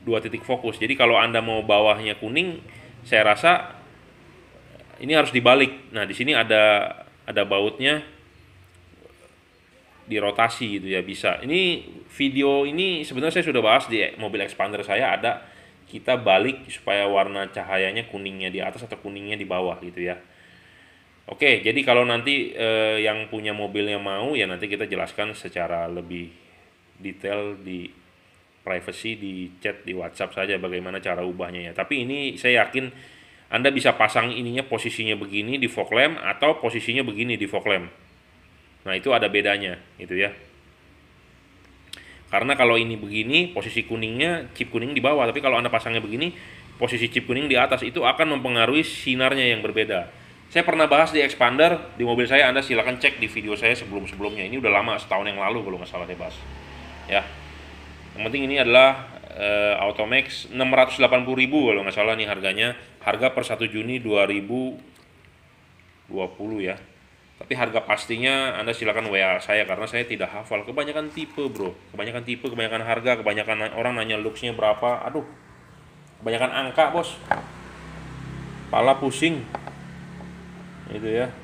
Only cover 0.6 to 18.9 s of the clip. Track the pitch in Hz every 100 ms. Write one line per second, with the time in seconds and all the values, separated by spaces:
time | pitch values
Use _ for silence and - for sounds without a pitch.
0.6 | 117 107 113 135 120 113 113 117 113 110
1.6 | 110 104 107 104 110 101 107 139 180 160
2.6 | - - - - - 113 107 104 165 175
3.6 | - - - - - - - - - -
4.6 | - - - - 127 156 143 127 120 135
5.6 | 135 - - 110 98 95 127 139 113 107
6.6 | 107 104 90 - - _ - 104 101 98
7.6 | 104 107 131 151 151 - - _ - -
8.6 | - _ _ - - _ - _ _ _
9.6 | _ _ _ _ - 107 101 101 113 -
10.6 | 117 101 92 95 92 95 104 - 127 170
11.6 | 185 165 - - - - 139 131 139 139
12.6 | 143 156 190 175 147 127 151 175 160 123
13.6 | 107 123 131 110 95 - 107 101 98 -
14.6 | 98 104 101 101 123 90 120 110 - -
15.6 | - _ - 110 - 123 110 95 117 135
16.6 | - - - 101 101 98 98 98 95 -
17.6 | 90 95 95 107 117 101 98 95 92 95
18.6 | 95 113 117